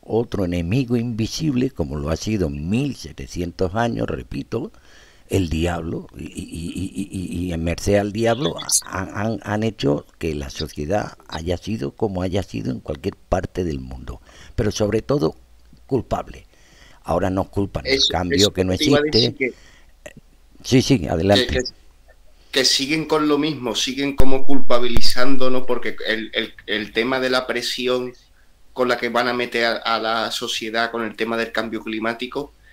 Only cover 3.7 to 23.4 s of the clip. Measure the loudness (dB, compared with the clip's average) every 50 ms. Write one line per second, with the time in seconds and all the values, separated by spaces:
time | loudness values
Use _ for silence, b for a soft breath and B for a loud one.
3.7 | -4 -4 -4 -4 -4 -6 -8 -8 -8 -10 -12 -12 -12 -14 -12 -10 -10 -10 -10 -12
4.7 | -16 B B B B B B B B B B B -4 -4 -4 -4 -4 -4 -4 -4
5.7 | -6 -6 -8 -10 -10 -12 -12 -14 -18 -18 -18 -16 -14 -16 -16 -14 -14 -12 -12 -12
6.7 | -10 -10 -12 -10 -10 -12 -12 -10 -10 -12 -10 -10 -8 -8 -8 -6 -6 -6 -6 -6
7.7 | -6 -6 -2 0 0 0 0 -2 -4 -4 -2 -2 -2 -2 -4 -6 -8 -8 -8 -6
8.7 | -6 -6 -6 -6 -10 -10 -10 -10 -8 -8 -6 -6 -6 -8 -8 -8 -6 -4 -4 -6
9.7 | -6 -4 -4 -4 -4 -4 -6 _ _ -10 -8 -8 -8 -8 -10 -12 -12 -12 -12 -12
10.7 | -10 -10 -8 -4 -4 -4 -6 -6 -12 -20 -20 -16 -14 -10 -6 -6 -6 -6 -6 -8
11.7 | -10 -8 -8 -10 -8 -6 -6 -6 -6 -6 -6 -4 -4 -6 -6 -8 -10 -12 -10 -10
12.7 | -10 -10 -10 -12 -12 -10 -10 -10 -10 -10 -8 -4 -4 -4 -4 -6 -6 -6 -6 -6
13.7 | -6 -8 -10 -12 -16 -16 -14 -16 -16 -16 B B B B B B B -4 -4 -4
14.7 | -2 -2 -2 -2 -2 -4 -4 -2 -4 -2 -2 -4 -6 -8 -18 _ _ -20 -20 -20
15.7 | -20 -20 -12 -6 -6 -6 -4 -4 -8 -8 -8 -10 -16 -20 -20 _ b b b b
16.7 | b b b b b b b -6 -4 -2 -2 -2 -2 -4 -4 -4 -4 -6 -6 -6
17.7 | -6 -10 -6 -4 -4 -2 -2 -2 -2 -4 -4 -2 0 0 0 0 0 -2 -4 -2
18.7 | -2 -2 0 0 0 0 0 0 -2 -2 -2 -2 -4 -6 -8 -8 -8 b b b
19.7 | b b b b b _ -20 -20 -20 -20 -20 _ _ _ _ _ _ -18 -6 0
20.7 | 0 0 2 2 0 -2 -2 -4 -4 -2 0 2 2 2 0 -2 -4 -6 -6 -8
21.7 | -12 -20 _ _ _ _ _ _ _ _ _ -20 -20 _ _ _ -4 -2 0 0
22.7 | 0 -2 -4 -4 -4 -6 -4 -2 -2 -2 -2 0 -2 -2